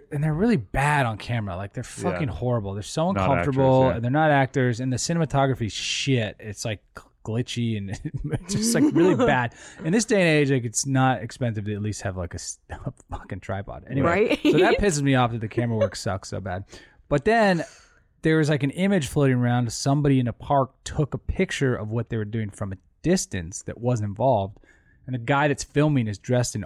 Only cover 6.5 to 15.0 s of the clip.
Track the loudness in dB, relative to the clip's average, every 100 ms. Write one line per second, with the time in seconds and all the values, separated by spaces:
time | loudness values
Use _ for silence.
6.5 | -8 -6 -8 _ -20 -20 _ -6 -4 -4
7.5 | -2 -2 -2 -4 -8 -8 -8 -4 -6 -4
8.5 | -2 0 2 4 4 4 4 2 2 0
9.5 | -6 -20 -8 -2 0 2 2 4 4 4
10.5 | 0 -2 -4 0 2 2 2 -4 -4 -4
11.5 | -4 -4 -4 -4 -4 -6 -6 -8 -8 -10
12.5 | -14 -14 -12 -10 -12 _ -12 -10 -12 -8
13.5 | -8 -8 -14 -6 0 2 2 2 2 2
14.5 | 4 4 4 2 2